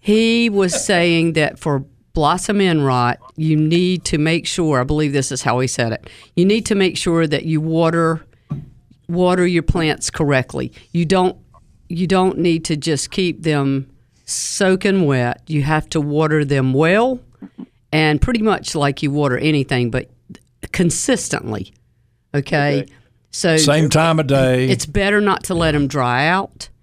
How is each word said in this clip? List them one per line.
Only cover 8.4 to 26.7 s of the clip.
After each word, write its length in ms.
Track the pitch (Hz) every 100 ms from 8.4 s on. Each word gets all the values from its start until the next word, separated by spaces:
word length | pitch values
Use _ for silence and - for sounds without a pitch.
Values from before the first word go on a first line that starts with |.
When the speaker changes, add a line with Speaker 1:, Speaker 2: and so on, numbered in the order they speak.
| _ - - - _ _ _
Speaker 1:
water 360 | 175 180 180 180
your 180 | 175
plants 460 | 165 180 160 - -
correctly. 600 | - 147 135 123 143 127 - -
You 100 | 170 165
don't, 320 | 185 185 - - - _ _ _
you 180 | 170 175
don't 300 | 190 185 -
need 260 | 170 165 160
to 120 | 156
just 340 | 139 143 -
keep 320 | - 185 156
them 460 | 160 147 139 135 135 - _ _ -
soaking 800 | - - - 190 190 202 190 160
wet. 360 | 135 123 131 -
You 160 | 156
have 260 | 139 156 151
to 100 | 160
water 440 | 147 147 156 151 143
them 280 | 139 131
well 460 | 131 160 196 247 247 - _ 285 _ - _ _
and 300 | 156 156 147
pretty 200 | - 233
much 340 | 214 196 - 156
like 280 | 143 139
you 80 | 147
water 260 | 143 147 123
anything, 540 | 151 151 131 127 120
but 180 | 127 123 _ _ - _ _ - -
consistently. 920 | 170 - - 247 - - - 107 - _ _ _ _ _ _
Okay? 480 | 143 139 151 143 143
Speaker 2:
Okay. 80 | 139 - _ _ _
Speaker 1:
So 260 | - 185 160
Speaker 3:
Same 320 | 151 151 156
time 300 | 156 165 160
of 80 | 139
day. 400 | 135 131 127 131
Speaker 1:
it's 160 | 127 -
better 360 | 202 196 208
not 220 | 208 185 -
to 100 | 175
let 180 | 165
'em 140 | 151 143
dry 400 | 143 123 123 147
out. 420 | 185 196 - -